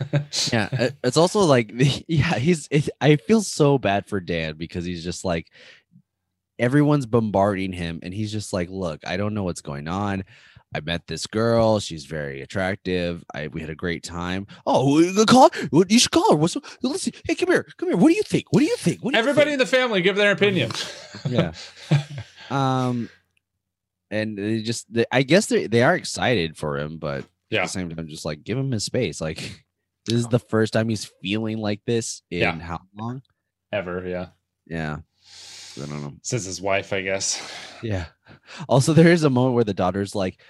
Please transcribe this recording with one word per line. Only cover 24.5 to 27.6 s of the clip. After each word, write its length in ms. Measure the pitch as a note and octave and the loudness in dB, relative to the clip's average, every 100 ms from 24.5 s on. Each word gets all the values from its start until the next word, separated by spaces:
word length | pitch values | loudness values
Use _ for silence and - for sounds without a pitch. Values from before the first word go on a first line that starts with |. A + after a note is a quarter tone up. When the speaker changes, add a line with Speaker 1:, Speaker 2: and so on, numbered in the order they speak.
| A2 | -2
Speaker 2:
just, 300 | G#2+ A#2 - | -4 -6 -4
they, 120 | A2+ A2+ | -2 2
I 120 | B2+ | 2
guess 220 | C3 F3+ - | 4 4 4
they, 220 | A3+ F#2 | -2 2
they 160 | A#2 | 4
are 120 | C3 F3 | 4 2
excited 600 | F#2+ F#2 G2+ A2+ E2 D2 | -2 -2 0 2 -2 -4
for 200 | D2+ C#2+ | -6 -4
him, 200 | D2+ D#2+ | -6 -6
but 280 | D#2+ C#2 - _ - | -6 -6 -10 _ -6
Speaker 1:
Yeah. 100 | G#2+ | -4